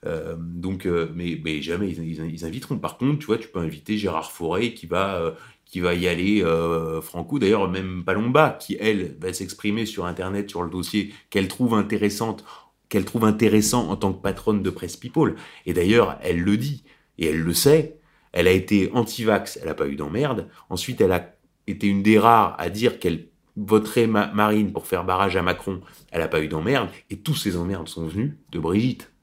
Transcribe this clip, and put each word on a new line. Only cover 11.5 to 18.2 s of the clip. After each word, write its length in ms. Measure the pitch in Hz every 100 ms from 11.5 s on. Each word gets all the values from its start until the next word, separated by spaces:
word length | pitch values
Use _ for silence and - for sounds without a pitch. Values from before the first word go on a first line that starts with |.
| - 123
intéressante, 720 | 110 101 107 101 101 113 101 - - _ _ _
qu'elle 180 | 107 92
trouve 200 | 123 110
intéressant 600 | 107 113 107 107 123 90
en 80 | 95
tant 160 | 98
que 60 | 92
patronne 440 | 101 92 - 104
de 60 | 92
Presse 260 | - 87 -
People. 380 | 123 160 127 - - - -
Et 60 |
d'ailleurs, 440 | 87 87 117 98 -
elle 160 | 85 85
le 180 | 90 107
dit, 280 | 135 139 _ _ _ -
et 80 | 80
elle 120 | 80
le 140 | 80
sait, 460 | 85 139 156 156 - _ _